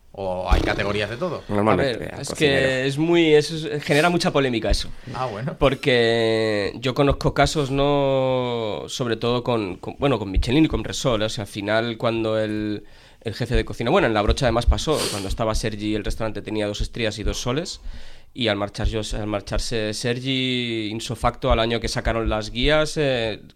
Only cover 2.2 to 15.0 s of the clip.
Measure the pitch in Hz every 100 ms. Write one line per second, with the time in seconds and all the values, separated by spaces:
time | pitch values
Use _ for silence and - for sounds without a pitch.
2.2 | 139 - 151 135 135 131 135 139 160 170
3.2 | 160 151 151 160 156 147 - 143 165 175
4.2 | 175 147 135 113 107 - - - - 120
5.2 | 127 101 131 - 139 131 143 123 117 117
6.2 | 113 110 110 104 98 - 127 127 143 135
7.2 | 143 - 143 156 135 139 143 143 135 135
8.2 | 131 127 123 120 110 78 - - 123 113
9.2 | 120 123 120 117 98 92 - - 143 117
10.2 | 101 95 107 139 156 127 107 95 135 110
11.2 | 110 - 101 107 101 110 120 113 120 117
12.2 | 110 110 107 107 107 101 - - - -
13.2 | 110 101 117 117 110 104 120 190 139 107
14.2 | 104 117 127 117 - 107 - 147